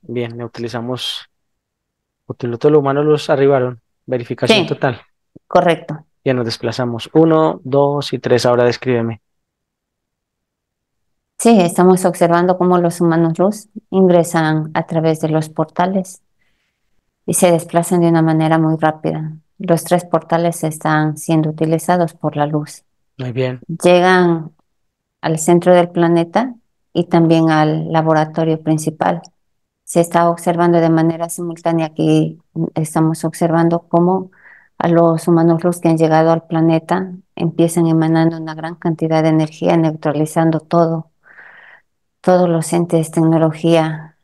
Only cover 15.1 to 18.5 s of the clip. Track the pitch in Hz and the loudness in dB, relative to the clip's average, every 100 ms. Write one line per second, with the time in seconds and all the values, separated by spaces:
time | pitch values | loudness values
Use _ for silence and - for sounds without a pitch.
15.1 | 156 156 156 156 - 156 - 180 196 180 | -2 -2 -2 -4 -6 -6 -2 -2 -2 -6
16.1 | - _ _ _ _ _ _ _ _ _ | -14 _ _ _ _ _ _ _ _ _
17.1 | _ - 165 180 165 170 170 170 175 170 | _ -6 2 4 2 0 -2 0 0 2
18.1 | 165 160 160 160 | 2 2 2 2